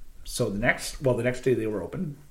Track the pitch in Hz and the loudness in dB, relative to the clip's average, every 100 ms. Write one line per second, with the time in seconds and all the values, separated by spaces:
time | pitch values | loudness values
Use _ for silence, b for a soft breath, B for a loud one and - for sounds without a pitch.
0 | - - - - 117 101 123 - - - | -14 -12 -8 -2 0 2 2 0 -4 0
1 | 135 113 120 123 131 113 110 104 85 - | 2 4 2 0 2 2 2 -2 -4 -4
2 | 170 143 - | -4 -6 -14